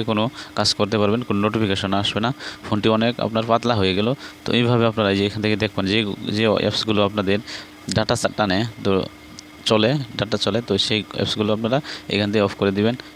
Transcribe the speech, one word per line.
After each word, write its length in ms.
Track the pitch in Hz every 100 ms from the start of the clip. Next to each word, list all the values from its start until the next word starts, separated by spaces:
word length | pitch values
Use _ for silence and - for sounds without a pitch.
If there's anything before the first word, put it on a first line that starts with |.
| 113
কোনো 140 | 107 113 - - -
কাজ 120 | 104 -
করতে 160 | 104 110
পারবেন, 200 | 104 117 120
কোনো 120 | 101 104
নোটিফিকেশন 460 | 113 107 98 98 98
আসবে 180 | 104 101 117
না। 40 | - - - -
ফোনটি 220 | 107 110 110
অনেক 160 | 117 117 107
আপনার 180 | 110 113
পাতলা 220 | 117 120 110
হয়ে 140 | 95 95
গেল। 100 | 110 139 - -
তো 60 | - 117
এইভাবে 260 | 120 120 113
আপনারা 180 | 110 101
এই 40 | 98
যে 40 | 101
এখান 100 | 107 107
থেকে 100 | 104
দেখবেন 220 | 107 98 98
যে, 80 | 110 104 - - 104
যে 60 | 110 92
অ্যাপসগুলো 360 | 98 101 107 104 101
আপনাদের 300 | 107 95 104 - - - - - 107
ডেটা 200 | 107 120
চা-, 120 | 98 98
টানে, 220 | 104 92 117 110
তো 80 | 107 95 - - - - - - -
চলে, 200 | 110 110 147 117 -
ডেটা 200 | 110 104 107
চলে, 140 | 110 -
তো 60 | 98 -
সেই 140 | 107 - -
অ্যাপসগুলো 320 | 98 107 104 107
আপনারা 200 | 113 135 - - -
এখান 140 | 101 104
থেকে 120 | 107 101
অফ 60 | -
করে 120 | 98 98
দিবেন। 180 | 110 123 -